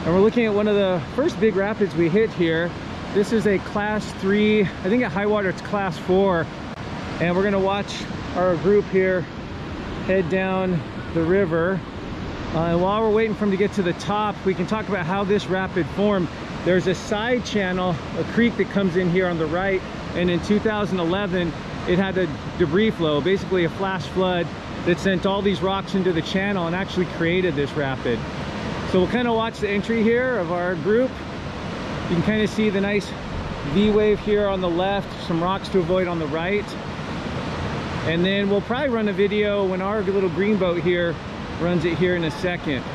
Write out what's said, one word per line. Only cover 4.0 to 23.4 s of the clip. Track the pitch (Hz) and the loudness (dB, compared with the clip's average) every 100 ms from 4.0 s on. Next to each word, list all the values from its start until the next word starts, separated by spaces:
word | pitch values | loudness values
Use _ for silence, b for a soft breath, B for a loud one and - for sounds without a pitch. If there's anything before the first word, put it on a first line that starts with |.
| - - | -4 -4
three, | 196 208 214 214 | 0 4 4 4
I | 185 | 2
think | - 185 240 | -2 0 2
at | 233 | 2
high | 160 | 0
water | 208 208 190 | 0 2 0
it's | 175 | -2
class | - 208 190 151 | -4 -2 -2 -4
four. | - 185 196 170 156 - - - - - - - | 2 4 4 2 -2 -8 -10 -10 -10 -8 -8 -2
And | 165 | 0
we're | 175 | 2
gonna | 202 196 | 2 2
watch | 190 202 - - - - - 180 | 2 0 -4 -8 -8 -8 -6 0
our | 185 170 | 2 2
group | 160 208 170 | 4 4 4
here | 190 185 185 143 - - - - - - - | 2 2 0 -2 -10 -10 -10 -10 -8 -8 -6
head | - 190 170 | 0 0 2
down | 190 190 190 185 175 - - - | 0 0 0 0 -2 -4 -10 -4
the | 165 | -2
river. | 160 190 185 165 170 185 - - - - - - - | 2 2 2 2 0 -2 -6 -10 -10 -8 -8 -8 -4
Uh, | 156 | -2
and | 170 170 | 0 2
while | 185 214 | 2 2
we're | 226 | 2
waiting | 214 226 | 2 2
for | 185 | 0
him | 208 | 0
to | 190 | 2
get | 202 | 2
to | - | 2
the | 175 | 0
top, | 165 - 208 214 202 | -2 -2 0 -2 -2
we | 196 | -2
can | 185 180 | 0 -2
talk | 214 208 | -2 -2
about | 190 160 | -2 0
how | 196 | -2
this | 196 208 - | 2 0 2
rapid | 185 185 185 147 - | -2 0 -2 -2 2
formed. | 208 196 165 - - - 170 | 2 4 0 -4 -10 -4 2
There's | 185 170 | 4 2
a | |
side | 175 - 208 233 247 185 | -2 -2 -2 2 0 0
channel, | 214 185 185 185 160 - - | 0 0 0 0 -2 -4 -6
a | 160 | -2
creek | - 233 - | 4 2 2
that | 190 | 0
comes | 196 196 165 | 2 2 2
in | 180 | 2
here | 175 185 | 2 2
on | 170 | 0
the | 160 | 0
right, | 170 196 190 - - - - | 0 0 0 -2 -10 -6 0
and | 180 | 2
in | 175 | 0
two | - 208 | 2 2
thousand | 214 214 196 185 | 2 0 -2 0
eleven, | 165 190 208 180 170 139 - - - | 0 0 0 0 -2 -4 -8 -6 0
it | 180 | 2
had | 190 185 | 2 0
a | 170 127 - - | -2 -4 -8 0
debris | 165 175 220 | 2 4 2
flow, | - 160 147 | 2 0 2
basically | 151 196 | 2 0